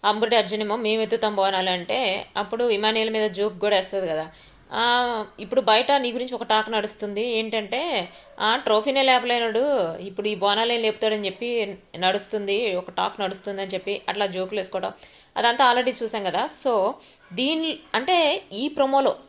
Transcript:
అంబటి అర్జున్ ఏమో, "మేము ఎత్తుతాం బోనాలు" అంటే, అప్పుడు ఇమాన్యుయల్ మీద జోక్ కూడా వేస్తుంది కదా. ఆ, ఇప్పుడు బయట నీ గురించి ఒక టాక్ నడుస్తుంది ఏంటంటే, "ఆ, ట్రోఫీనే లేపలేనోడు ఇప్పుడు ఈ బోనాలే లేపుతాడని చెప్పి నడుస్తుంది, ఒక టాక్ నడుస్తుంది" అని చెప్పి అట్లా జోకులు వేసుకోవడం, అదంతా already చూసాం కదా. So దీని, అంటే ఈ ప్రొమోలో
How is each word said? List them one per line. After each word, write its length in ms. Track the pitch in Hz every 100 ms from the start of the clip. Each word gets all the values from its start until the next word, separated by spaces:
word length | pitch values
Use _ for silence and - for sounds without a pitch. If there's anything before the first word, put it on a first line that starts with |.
| 202
అంబటి 300 | 214 226 233
అర్జున్ 260 | 202 214
ఏమో, 140 | 214 214
"మేము 260 | 220 220
ఎత్తుతాం 340 | 220 226 220 208
బోనాలు" 340 | 190 190 185
అంటే, 560 | 180 175 254 240 190 - -
అప్పుడు 320 | 202 226 240
ఇమాన్యుయల్ 400 | 202 214 220 220
మీద 220 | 220 214
జోక్ 260 | 185 208 180
కూడా 160 | 202 202
వేస్తుంది 320 | 190 196 185
కదా. 240 | 156 160 - - - -
ఆ, 120 | - 233 240 247 226 208 -
ఇప్పుడు 220 | 202 254
బయట 300 | 233 220 247
నీ 200 | 285 247
గురించి 240 | 233 254 240
ఒక 80 |
టాక్ 260 | 214 214 214
నడుస్తుంది 580 | 220 208 - 208 202 240
ఏంటంటే, 840 | 220 220 220 202 240 339 254 175 - - -
"ఆ, 160 | 214 233
ట్రోఫీనే 480 | - 214 220 269
లేపలేనోడు 600 | 269 254 247 240 233 220 277 277 170 165
ఇప్పుడు 300 | 185 190 208
ఈ 80 | 208
బోనాలే 420 | 202 208 233 240
లేపుతాడని 480 | 220 214 220 214 202
చెప్పి 520 | 190 240 233 202 185 _ 160
నడుస్తుంది, 800 | 185 196 196 214 202 202 233 180
ఒక 140 | 180
టాక్ 320 | 175 190 -
నడుస్తుంది" 400 | 190 190 - 196
అని 100 | 196
చెప్పి 300 | 185 190 202 -
అట్లా 160 | 196 202
జోకులు 340 | 185 185 208
వేసుకోవడం, 320 | 190 190 190 196 - - _ -
అదంతా 360 | 226 240 262
already 300 | 240 247 254
చూసాం 200 | 220 220
కదా. 260 | 190 170 269 -
So 300 | 277 226 196 277 - - _
దీని, 460 | 180 262 320 320 - - -
అంటే 480 | 262 359 330 381 -
ఈ 140 | 196 277
ప్రొమోలో 480 | 294 269 269 269 -